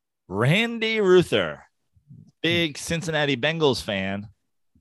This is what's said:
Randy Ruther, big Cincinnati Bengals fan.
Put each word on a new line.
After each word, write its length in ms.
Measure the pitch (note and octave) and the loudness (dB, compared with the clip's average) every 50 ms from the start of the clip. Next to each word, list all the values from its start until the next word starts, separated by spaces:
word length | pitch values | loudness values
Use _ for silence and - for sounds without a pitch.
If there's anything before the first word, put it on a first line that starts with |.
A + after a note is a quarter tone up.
| _ _ _ _ _ _ | _ _ _ _ _ _
Randy 720 | F2+ G2 A2+ C3 E3 G#3 A3+ A#3 A#3 A#3 A3 A3 A3+ A3 | -4 -2 2 2 2 2 0 -2 -2 -4 -4 -2 0 0
Ruther, 600 | G#3 F#3 F3+ F#3 E3+ - C3 G#2+ F2+ D#2+ D2 - - _ _ _ _ _ _ _ _ _ - - A2 - _ _ - | 4 6 6 6 6 4 2 0 0 0 -4 -10 -16 _ _ _ _ _ _ _ _ _ -20 -20 -20 -20 _ _ -2
big 340 | D#3+ E3+ E3+ E3+ D#3 C3+ | -2 0 0 -2 -2 -4
Cincinnati 600 | - - - E3+ E3 - D#3+ D#3 D3 D3+ C#3+ C#3 | -8 -8 -6 -6 -4 -4 -4 -2 -2 0 0 0
Bengals 460 | B2 A#2+ D3 D#3+ E3 D#3 C#3+ B2 - - | 0 0 -2 0 2 2 2 2 2 -2
fan. 460 | - G#2 G2 F#2+ F#2+ G2 G2+ G#2 A2 - _ _ _ _ _ _ _ _ _ | -4 -4 -4 -2 -4 -6 -6 -8 -12 -18 _ _ _ _ _ _ _ _ _